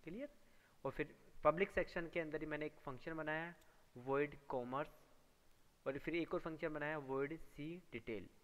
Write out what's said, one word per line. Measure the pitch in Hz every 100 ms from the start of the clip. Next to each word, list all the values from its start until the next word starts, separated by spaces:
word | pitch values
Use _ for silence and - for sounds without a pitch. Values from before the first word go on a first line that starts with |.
क्लियर? | - 196 285 - - - - - 135
और |
फिर | - 190 - - -
public | 151 160 202
section | - 170 185 165
के | 175
अंदर | 156 151
ही | 156
मैंने | 147 151
एक | - -
function | 127 - 160
बनाया | 156 156 170 170 - - - 123
void | 123 139 147 147 -
commerce, | 135 123 131 156 - - - - - - - - - 135
और | 139
फिर | 160 165
एक | 160
और | 180
function | 170 156 165
बनाया | 151 147 156
void | 135 135 143 160
सी | - - 147 175 -
detail। | 120 107 107 95 -